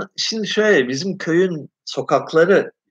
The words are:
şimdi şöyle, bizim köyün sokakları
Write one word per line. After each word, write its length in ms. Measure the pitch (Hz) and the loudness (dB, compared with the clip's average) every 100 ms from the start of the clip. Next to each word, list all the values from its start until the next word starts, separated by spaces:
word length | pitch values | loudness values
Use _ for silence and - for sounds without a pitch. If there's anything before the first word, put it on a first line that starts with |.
| 196 - | -6 -8
şimdi 300 | - 226 185 | -6 -6 -4
şöyle, 400 | - 214 175 123 | 0 2 4 2
bizim 300 | 135 190 190 | -4 -6 -6
köyün 520 | - 165 185 160 139 _ - | -2 0 0 -2 -12 _ -10
sokakları 880 | - 120 139 - 160 175 180 - - _ | -8 0 0 2 2 4 4 0 -8 _